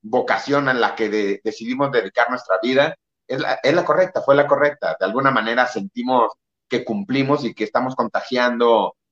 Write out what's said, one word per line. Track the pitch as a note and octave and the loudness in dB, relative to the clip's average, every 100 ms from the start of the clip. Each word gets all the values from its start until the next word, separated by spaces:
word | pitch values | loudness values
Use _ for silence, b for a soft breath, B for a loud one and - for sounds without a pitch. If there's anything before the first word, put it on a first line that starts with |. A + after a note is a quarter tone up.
vocación | G#2+ B2+ B2+ G2 C3+ C#3+ C#3 | -2 0 0 -2 0 0 2
a | |
la | B2 A2 - | 2 0 0
que | G#2+ | -2
de-, | G#2+ G2 G2 | 0 -2 -4
decidimos | A2 - A2+ B2+ C3+ | -6 -8 -6 -2 0
dedicar | B2 G2 G3+ A#2+ | 0 0 0 0
nuestra | B2 - F#2 | -2 -2 -2
vida | B2 C3+ D#3 - _ _ - | 2 2 2 -2 _ _ -8
es | C3+ | -6
la, | - - | -4 0
es | C3+ | 2
la | F3 | 2
correcta, | F3 D#3 - - | 2 2 0 0
fue | - | 2
la | C#3+ C#3+ | 4 4
correcta. | C#3 D3 - F2 D#2+ | 2 2 0 -4 -2
De | F#2+ | -2
alguna | A#2+ C#3 | 0 0
manera | B2 A2+ A#2+ B2 | 2 0 0 0
sentimos | G#2+ G2 B2 B2 B2+ A2 - _ _ _ | -2 -8 -6 0 2 2 -2 _ _ _
que | A#2+ | -4
cumplimos | - G#2 G2+ C3+ C#3 D3 | -2 -6 -2 -2 0 0
y | A#2 | -4
que | - | -6
estamos | - A#2+ B2+ | -4 -2 -2
contagiando | C3 A2+ - - B2 B2 A#2 A#2+ A2+ F2+ - _ | -4 -4 -4 -4 0 0 2 4 4 2 -6 _